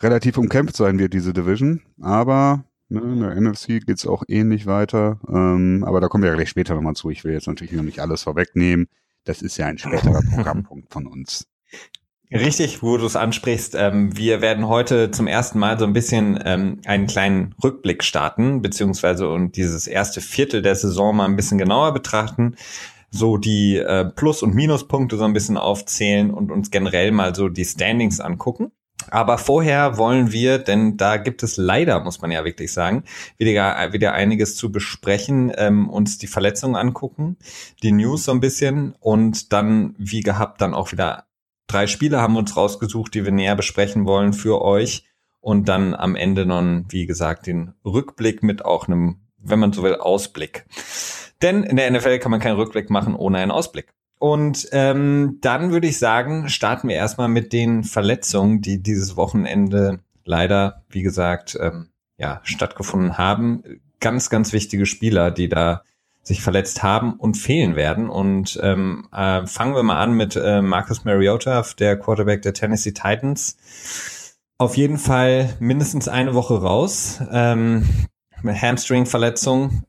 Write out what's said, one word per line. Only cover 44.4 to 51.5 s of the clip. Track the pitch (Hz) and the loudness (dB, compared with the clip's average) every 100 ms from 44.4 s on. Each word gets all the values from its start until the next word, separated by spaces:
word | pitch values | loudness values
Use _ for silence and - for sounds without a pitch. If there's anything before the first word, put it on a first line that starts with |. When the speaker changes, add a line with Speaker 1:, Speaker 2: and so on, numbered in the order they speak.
| 110 104 | 0 2
Speaker 2:
euch | 101 101 120 - - _ _ _ | 4 2 0 -6 -14 _ _ _
und | 107 101 98 | 0 2 2
dann | 95 95 | 0 0
am | - 92 | -2 -2
Ende | 87 92 98 92 | 0 0 0 0
noch, | 87 87 87 90 | 0 0 -2 -4
wie | 92 87 | -6 -4
gesagt, | 82 80 82 92 | -2 -4 -4 -6
den | 85 87 - | -6 -8 -10
Rückblick | 101 110 139 - 110 107 | -4 -2 -4 -2 -2 0
mit | 107 101 | -2 0
auch | 90 85 - | 0 -2 0
einem, | 87 87 87 _ _ | 0 0 -2 _ _
wenn | 98 107 | 0 2
man | 104 | 2
so | 101 | 2
will, | 95 - | 0 0
Ausblick. | 90 98 - 76 78 - - - - - - - - _ | 2 0 -2 -10 -12 -12 -16 -18 -12 -10 -10 -12 -18 _
Denn | 175 | 2